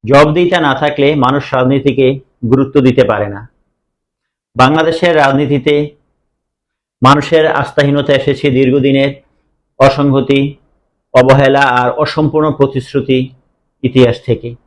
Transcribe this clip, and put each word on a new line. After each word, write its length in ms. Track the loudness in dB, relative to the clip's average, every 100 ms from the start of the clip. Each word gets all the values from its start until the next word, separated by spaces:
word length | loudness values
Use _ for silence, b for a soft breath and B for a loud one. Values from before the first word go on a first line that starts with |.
| 2
জবাবদিহিতা 540 | 2 2 2 0 0
না 140 | -2
থাকলে 400 | -2 -4 -2 -2
মানুষ 400 | 0 -2 -2 -4
রাজনীতিকে 640 | -2 0 0 0 0 0 -2 _ _
গুরুত্ব 360 | -2 0 0 0
দিতে 240 | 2 2
পারে 240 | 0 0 -4
না। 200 | -8 -18 _ _ _ _ _ _ _ _ _ _ 0
বাংলাদেশের 600 | 2 2 -2 -2 0 2
রাজনীতিতে 800 | 2 0 -2 -2 0 -2 -2 -10 _ _ _ _ _ _ _ _ _ _
মানুষের 440 | 2 2 2 0 0
আস্থাহীনতা 640 | -2 -4 -2 0 0 0
এসেছে 380 | 0 0 -2 -2
দীর্ঘদিনের 720 | 0 0 2 0 0 -2 -4 _ _ _ _ _ _
অসংহতি, 800 | 0 2 0 0 0 0 -2 -8 _ _ _ _ _
অবহেলা 480 | 0 4 4 4 2
আর 300 | 2 0 -2
অসম্পূর্ণ 600 | -2 -4 -2 -2 -2 -2
প্রতিশ্রুতি 760 | 0 -2 -2 -6 -6 -2 -2 -2 -12 _ _ _ _
ইতিহাস 380 | -2 2 2 0
থেকে। 320 | -4 -6 -6 -16